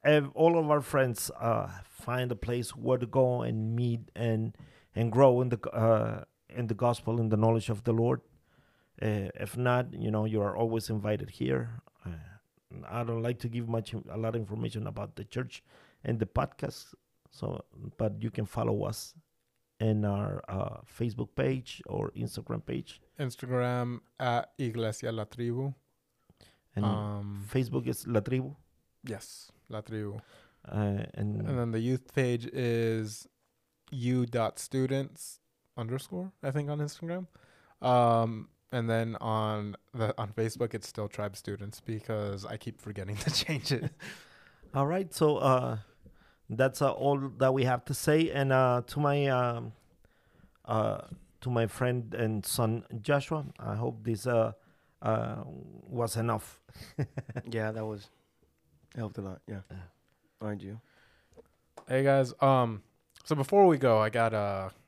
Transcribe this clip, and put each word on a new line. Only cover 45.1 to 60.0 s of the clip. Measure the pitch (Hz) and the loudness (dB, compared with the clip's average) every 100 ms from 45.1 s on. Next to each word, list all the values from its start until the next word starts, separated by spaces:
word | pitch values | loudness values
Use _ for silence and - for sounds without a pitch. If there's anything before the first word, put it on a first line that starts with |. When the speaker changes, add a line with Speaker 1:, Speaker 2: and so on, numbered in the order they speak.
Speaker 1:
so, | - 156 147 | 2 4 4
uh, | 139 131 127 113 - _ - - _ _ _ | 4 4 2 -4 -8 _ -20 -20 _ _ _
that's, | 110 135 135 | 2 2 4
uh, | 139 | 0
all | - 139 143 135 113 | 2 2 2 0 2
that | 131 | 2
we | 131 127 | 4 2
have | 123 - | 2 -2
to | |
say. | 143 - 156 165 | -2 4 4 4
And, | 139 135 | 2 4
uh, | 131 131 123 120 | 6 6 4 0
to | - | 0
my, | 147 143 139 | 2 4 2
um, | 127 123 120 117 - _ _ _ _ _ _ - _ - | 2 2 -2 -8 -14 _ _ _ _ _ _ -20 _ -2
uh, | 110 110 104 - - - _ | 0 2 0 -6 -16 -18 _
to | 131 | -2
my | 120 113 | 2 0
friend | - 123 123 113 120 | 0 0 0 -4 -2
and | 113 110 - | 0 0 -2
son | - 113 117 - 117 | 0 0 0 -4 -10
Joshua, | 104 143 139 156 139 - | 2 2 2 -6 -6 -10
I | 113 104 | -6 -2
hope | 120 113 | -4 -4
this, | 110 110 127 | -4 -2 2
uh, | 117 110 - _ _ _ _ | 4 2 0 _ _ _ _
uh, | 113 110 113 110 107 | 0 0 0 -6 -10
was | - - - - 123 117 113 | -14 -16 -18 -10 -4 -2 0
enough. | 113 110 - - _ - - - | 0 0 -4 -20 _ -20 -16 -6
<laughs> | 131 - - 117 117 | -6 -6 -10 -10 -6
Speaker 3:
Yeah, | 113 107 | -4 -2
that | 110 110 | -4 -6
was, | 107 98 _ _ _ _ _ _ _ _ - | -8 -12 _ _ _ _ _ _ _ _ -8
helped | 110 - | -6 -6
a | |
lot. | 95 92 - | -10 -12 -12
Yeah. | 104 92 | -12 -12
Speaker 1:
Yeah. | 95 87 _ | -16 -18 _